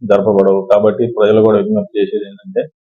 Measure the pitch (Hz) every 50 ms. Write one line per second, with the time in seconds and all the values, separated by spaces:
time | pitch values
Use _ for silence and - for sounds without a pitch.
0 | 120 98 101 98 98 107 101 98 95 98 98 98 95 - 101 104 107 107 101 -
1 | 120 117 117 110 107 104 107 110 107 110 107 104 98 104 107 104 98 - - 104
2 | - - - 107 - 202 202 196 - 190 185 123 - 160 _ _